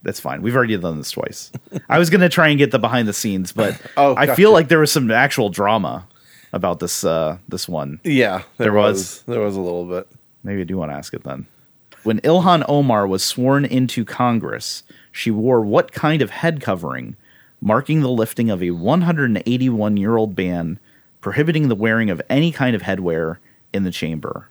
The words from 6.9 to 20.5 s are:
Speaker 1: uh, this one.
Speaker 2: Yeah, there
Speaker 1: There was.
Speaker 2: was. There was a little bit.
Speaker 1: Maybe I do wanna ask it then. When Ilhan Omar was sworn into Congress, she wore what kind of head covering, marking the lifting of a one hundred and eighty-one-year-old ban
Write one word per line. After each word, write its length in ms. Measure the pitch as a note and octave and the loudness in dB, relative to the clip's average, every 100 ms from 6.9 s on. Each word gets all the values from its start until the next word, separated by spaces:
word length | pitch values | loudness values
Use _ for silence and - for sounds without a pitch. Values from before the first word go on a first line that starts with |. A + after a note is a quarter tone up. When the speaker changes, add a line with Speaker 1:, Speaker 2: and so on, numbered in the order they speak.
| - | -2
Speaker 1:
uh, 340 | E2 E2 D#2+ E2 - | 0 0 -2 -6 -10
this 200 | - - | -10 -6
one. 320 | D#2+ C#2+ D2+ | -6 -8 -8
Speaker 2:
Yeah, 360 | - C#3 A2 F#2+ - - | 0 2 2 0 -10 -2
there 100 | A2+ | 2
Speaker 1:
There 60 | |
was. 260 | G#2 G#2 G2 | 4 4 0
Speaker 2:
was. 240 | F#2 - - | -6 -12 -6
There 120 | A#2+ | -4
was 140 | G#2 | -2
a 60 | F#2+ | -2
little 240 | F2+ F2 | -4 -6
bit. 240 | F2 F2+ - _ _ _ | -6 -8 -10 _ _ _
Speaker 1:
Maybe 200 | G2 G2+ | -8 -6
I 20 | |
do 120 | F2 F#2+ | -4 -6
wanna 180 | D#2 | -6
ask 200 | D2 D2 | -8 -12
it 80 | - | -12
then. 240 | C#2 C2+ - _ _ _ _ - | -10 -12 -14 _ _ _ _ -8
When 180 | A2 A2 | -2 0
Ilhan 440 | C#3 F3 F3+ E3+ - | 4 4 4 2 2
Omar 380 | C#3+ C#3 G#2+ G2 | 2 4 2 2
was 160 | F#2+ | -2
sworn 420 | - - B2+ C#3 | -2 -2 2 2
into 400 | C#3+ B2+ B2+ - | 2 0 0 -2
Congress, 760 | A2 - B2 A#2 - A1 - - _ - _ | -6 0 0 0 -2 -8 -10 -12 _ -20 _
she 180 | - A#2 | -6 -2
wore 300 | G#2+ A#2 B2 | 0 2 2
what 320 | G#2 C3 - | 4 0 0
kind 300 | - D3+ D#3 | -2 0 2
of 80 | A#2 | 0
head 300 | - E3 D#3 | -2 -4 -2
covering, 540 | - F#2 D#2+ B1+ B1 - _ _ _ _ | -4 -4 -6 -8 -12 -16 _ _ _ _
marking 400 | G2+ A2+ C3+ D#3 | 0 0 2 0
the 100 | C3 | 2
lifting 400 | B2 A2 - A2+ | 0 -2 0 0
of 120 | F#2 | 0
a 100 | F2+ | -2
one 300 | F2 F#2 E3 | -2 0 2
hundred 280 | E3+ E3 C3 | 2 2 0
and 120 | G2+ A2+ | 0 0
eighty-one-year-old 880 | B2+ C3 A2+ G#2+ G#2 G2+ A2+ A2 | 0 0 0 0 0 2 0 0
ban 460 | F#2 F#2 | -2 -4